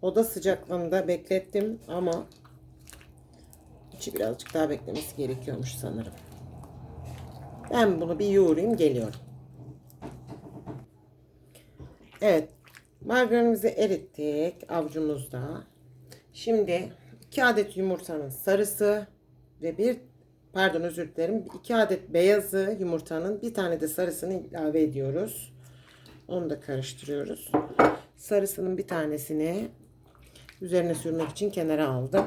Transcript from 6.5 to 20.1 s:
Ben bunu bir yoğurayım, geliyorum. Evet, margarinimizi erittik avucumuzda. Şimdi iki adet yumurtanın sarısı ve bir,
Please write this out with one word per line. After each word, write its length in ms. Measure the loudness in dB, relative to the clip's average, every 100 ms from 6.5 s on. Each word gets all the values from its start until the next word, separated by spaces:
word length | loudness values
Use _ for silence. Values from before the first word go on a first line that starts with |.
| -16 -16 -16 -16 -16 -14 -14 -14 -16 -16 -16 -4
Ben 300 | 4 4 4
bunu 180 | 0 0
bir 100 | 2
yoğurayım, 480 | 6 6 6 2 4
geliyorum. 420 | 4 4 -2 -6 -16 -20 -20 -20 -18 -20 -20 -16 -16 -14 -16 -16 -16 -16 -14 -14 -14 _ _ _ _ _ -20 -20 -20 -20 -20 -20 -20 0
Evet, 280 | 6 6 4 -10 -20 -20 _ _ 0
margarinimizi 600 | 4 4 6 6 4 2
erittik 1040 | 2 2 2 -4 -6 -2 0 0 -2 -4
avucumuzda. 920 | -2 -2 -2 -2 -2 -6 -8 -6 -8 -12 _ -20 -20 -20 -20 _
Şimdi 600 | -10 0 2 4 0 -2 -12 -20 -20
iki 220 | -8 2
adet 340 | 4 4 0 0
yumurtanın 520 | -2 -2 -4 -6 -6
sarısı 760 | -6 2 4 2 2 2 2 -2 _ _ _ _ _
ve 160 | -6 0
bir, 200 | 0 0 -6